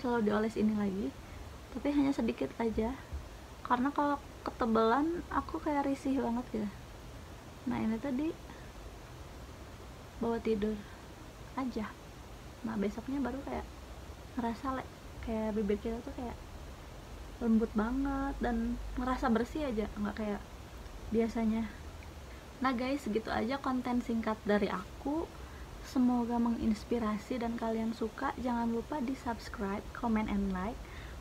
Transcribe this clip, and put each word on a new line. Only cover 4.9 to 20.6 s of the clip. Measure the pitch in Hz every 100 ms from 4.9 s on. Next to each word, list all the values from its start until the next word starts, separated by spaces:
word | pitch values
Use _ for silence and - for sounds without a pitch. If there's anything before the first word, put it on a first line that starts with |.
| 247 320 339 -
aku | 277 - 320
kayak | 320 285 277
risih | 269 277 269
banget | 240 233 247
gitu. | 220 208 - - - - - - - - - -
Nah, | 240
ini | 220 220
tadi | 277 247 311 - - - - - - - - - - - - - - - - - - -
bawa | 233 226
tidur | 220 214 214 208 - - - - - - - -
aja. | 262 226 208 - - - - - - - 226
Nah, | 220
besoknya | 196 208 226 277
baru | 247 269 277
kayak | 247 - - - - - - - -
ngerasa | 233 226 269 262
le-, | - - - -
kayak | - 220 220 208
bibir | 202 208
kita | 233 226
tuh | 254 269
kayak | 240 - - - - - - - - - - -
lembut | 233 220 226 220
banget | 214 262 277 277 277 -
dan | 247 226 233 240 - -
ngerasa | 254 254 277
bersih | 214 - 320 285
aja, | 214 202
nggak | - 208 208
kayak | 214 202 - -